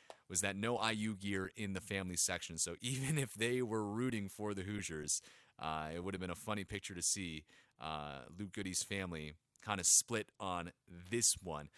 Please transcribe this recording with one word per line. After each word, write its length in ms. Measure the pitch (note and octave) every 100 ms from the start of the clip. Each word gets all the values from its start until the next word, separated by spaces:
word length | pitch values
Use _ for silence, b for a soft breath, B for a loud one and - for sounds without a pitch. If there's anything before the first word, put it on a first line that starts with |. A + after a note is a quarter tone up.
| B B B
was 120 | F#2+
that 140 | G2 G2
no 220 | A2 A#2+
I 140 | A2
U 240 | A2+ G#2+ G2+
gear 340 | G2 G2 F#2+ -
in 180 | G#2
the 80 | F#2
family 360 | - G2 F#2 F2
section. 420 | - F2 - D#2+
So 160 | - E2+
<laughs> 40 |
even 360 | A#2+ C3 C3+ D#3
if 160 | C#3
they 300 | - A#2 B2
were 200 | B2 A2
rooting 460 | G#2 G#2+ B2+ A2+ G2
for 240 | - G#2
the 80 | G2
Hoosiers, 600 | F#2+ G#2 F2+ D#2 D2+ - B B B B
uh, 280 | D#2 D#2 D#2 E2+
it 80 |
would 100 | F2+
have 80 | F#2+
been 80 | F2+
a 60 | F2
funny 300 | - G#2 F#2+
picture 280 | G2+ -
to 80 | F2
see, 440 | - - F2+ D#2 - B B B
uh, 380 | C#2 D#2 D2 C#2 A#1+ E2+
Luke 160 | G2+
Goody's 300 | G#2+ F#2+ F2+
family 500 | - G2+ F#2 E2 D2+ D2+ _ _ -
kind 160 | G2+
of 40 | E2+
split 440 | - - A#2 G#2 -
on 320 | F#2+ F2+ E2+ - - F2 F2+
this 260 | A#2 A#2 -
one. 240 | F2+ D2+ D2